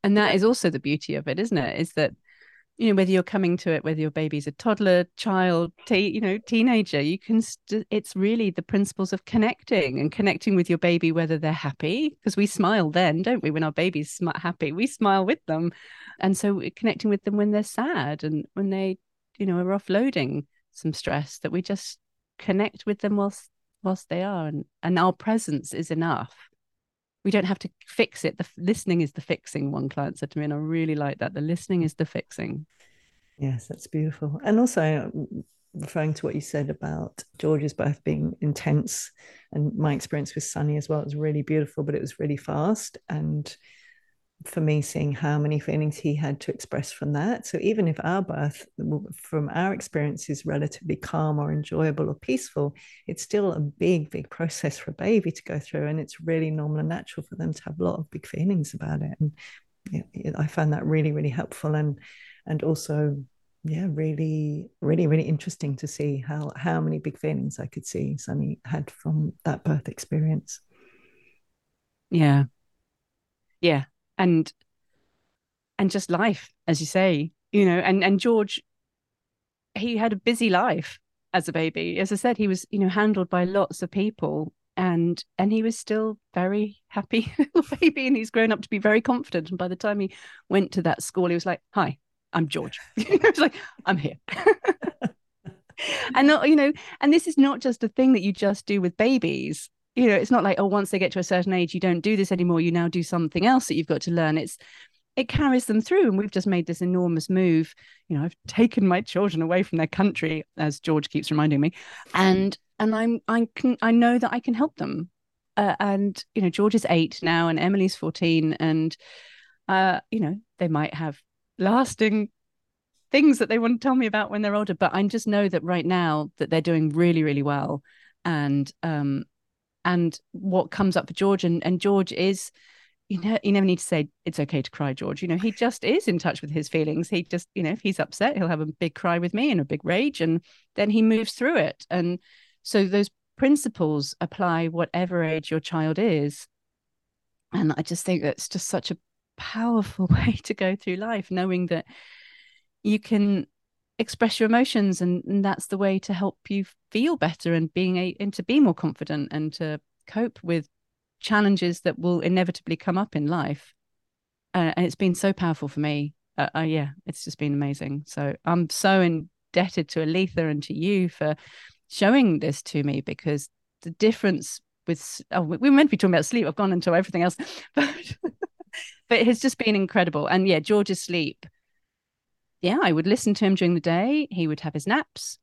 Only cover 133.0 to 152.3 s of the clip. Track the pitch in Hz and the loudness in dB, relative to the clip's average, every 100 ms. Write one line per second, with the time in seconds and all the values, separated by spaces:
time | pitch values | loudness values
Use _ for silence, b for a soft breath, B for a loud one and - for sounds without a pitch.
133 | _ 190 202 226 208 196 190 175 - 160 | _ -4 0 0 2 4 4 2 0 -2
134 | 151 _ - 160 143 147 - - 143 127 | -2 _ -8 -4 -2 -2 -4 -4 -4 -4
135 | - - 175 180 220 - 240 - - 330 | -6 -6 -4 -2 -2 0 -2 0 0 0
136 | 247 175 170 - 147 156 151 165 151 160 | 0 0 -2 -4 -6 -6 -2 -2 0 -2
137 | 170 180 175 175 - - 160 208 202 190 | -2 -4 -2 -8 -6 -6 -4 -2 -4 -4
138 | - - 226 294 170 160 156 - 165 - | -6 0 0 0 -2 -2 -4 -4 -6 -2
139 | 180 170 175 - 285 190 139 151 156 180 | -2 0 -2 0 0 0 0 -4 -2 0
140 | 285 - 165 165 b b b - 208 220 | 0 0 0 0 b b b -2 2 4
141 | 220 220 220 - 254 320 147 - - 180 | 4 4 0 -2 0 2 0 -4 -4 -2
142 | 175 180 b b b b - 214 196 202 | -2 -4 b b b b -2 0 2 2
143 | 202 _ _ - 269 294 262 - 160 147 | 0 _ _ 0 4 4 0 -2 0 0
144 | 139 - 175 - 180 165 165 170 165 175 | -4 -6 -8 -2 0 0 -2 -2 -2 -2
145 | 180 175 160 160 147 156 - 165 156 160 | -2 -2 -2 -2 -2 -4 -2 -2 0 0
146 | 220 156 147 143 - _ _ _ _ _ | 2 2 0 -6 -20 _ _ _ _ _
147 | _ _ _ _ _ 185 160 147 156 170 | _ _ _ _ _ 0 0 0 -4 -6
148 | - 175 147 - - 185 - 175 - - | -2 -2 -2 -4 -8 -8 -4 -6 -6 -12
149 | _ _ _ - - 220 233 233 196 - | _ _ _ -16 -10 -4 0 0 -2 -2
150 | 185 - - - - 214 185 196 - 180 | 2 4 4 0 -6 -2 -2 -2 -4 -6
151 | 220 214 - 185 190 180 175 170 - B | -4 -6 -4 -2 0 0 -2 -4 -6 B
152 | B B B | B B B